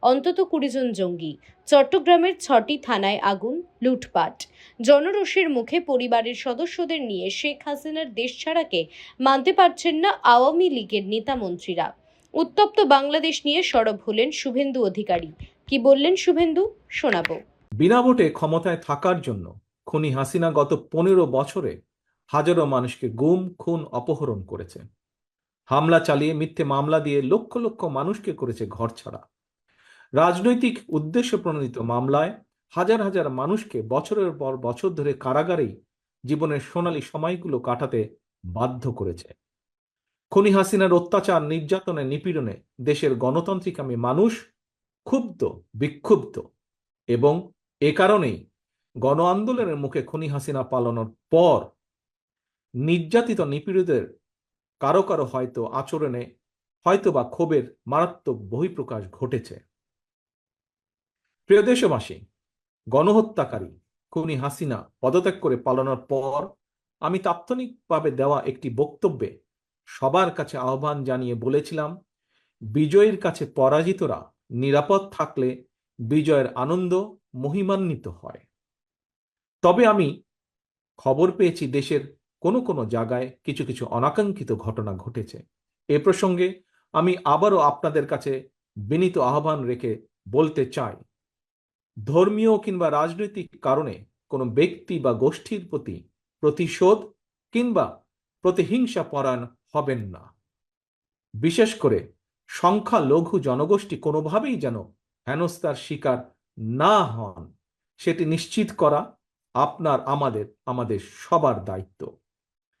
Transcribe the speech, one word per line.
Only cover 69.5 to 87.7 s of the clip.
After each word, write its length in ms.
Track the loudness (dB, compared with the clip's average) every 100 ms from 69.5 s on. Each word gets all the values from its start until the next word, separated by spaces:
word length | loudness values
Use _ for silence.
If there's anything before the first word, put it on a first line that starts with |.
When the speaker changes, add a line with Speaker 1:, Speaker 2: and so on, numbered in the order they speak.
| _ _ _ _
Speaker 2:
সবার 420 | -4 0 0 0 -2
কাছে 180 | -10 -6
আহ্বান 400 | -4 -4 -4 -4
জানিয়ে 300 | -4 -4 -4 -4
বলেছিলাম, 460 | 0 -2 -2 -6 -8 -8 _ _ _ _ _ _
বিজয়ীর 560 | -6 0 4 6 6 2
কাছে 200 | -4 -4 -8 2
পরাজিতরা 600 | 4 4 2 0 -2 -4 -10 _ _ -4
নিরাপদ 400 | 2 2 4 2 0 -6
থাকলে 320 | -6 -2 -4 -4 _ _ _ _
বিজয়ের 500 | -2 0 2 2 2 -2
আনন্দ 300 | -2 -2 0 -2 -2 -12 _ -8
মহিমান্বিত 640 | -6 -4 -2 -2 -2 -4 -10 -14
হয়। 240 | -16 -18 _ _ _ _ _ _ _ _ _ _ _ _
তবে 180 | 4 6 6
আমি 220 | 6 2 -2 _ _ _ _ _ _ _ _
খবর 300 | -2 2 2 4
পেয়েছি, 260 | 0 0 -2 -2
দেশের 240 | -2 -4 -4 -18 _ _
কোনো 160 | -2 -2 -2
কোনো 140 | -4 -2
জায়গায় 340 | -4 -2 -4 -6 -10
কিছু 180 | -10 -6 -6
কিছু 160 | -6 -6 -2
অনাকাঙ্ক্ষিত 540 | 0 0 -2 -2 -4 -4
ঘটনা 280 | -4 -6 -6 -8
ঘটেছে। 420 | -10 -10 -10 -14 -20 _ _ _ _
এ 80 | 2
প্রসঙ্গে 440 | 4 2 2 2 -2 -4 _ _ _
আমি 180 | 0 2 0 2
আবারও 240 | 2 4 4 4